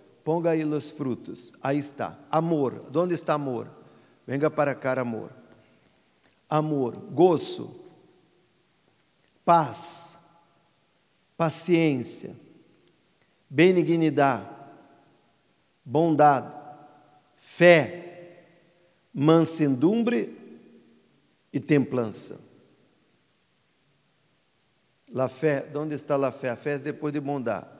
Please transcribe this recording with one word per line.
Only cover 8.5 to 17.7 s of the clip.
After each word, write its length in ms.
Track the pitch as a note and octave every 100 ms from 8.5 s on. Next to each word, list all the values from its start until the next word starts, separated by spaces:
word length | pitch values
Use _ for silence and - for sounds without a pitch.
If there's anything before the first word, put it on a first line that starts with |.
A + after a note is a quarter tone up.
| _ _ _ _ _ _ _ _ _
paz, 760 | - E3+ C#3+ A2 - - - - - _ _ _ _ _ _ _ _ _ _ -
paciência, 1000 | E3 - - E3+ E3 C3 A#2 - - - - - _ _ _ _ _ _ _ _ -
benignidade, 1000 | C3 F3+ F#3 D#3 E3 D#3+ C#3 C#3 A#2+ G2+ - - - - _ _ _ _ _ _ _ _ _
bondade, 720 | - C3+ E3 D3 D3 C3+ - - - - - - _ _ _ _
fé, 1080 | - - F3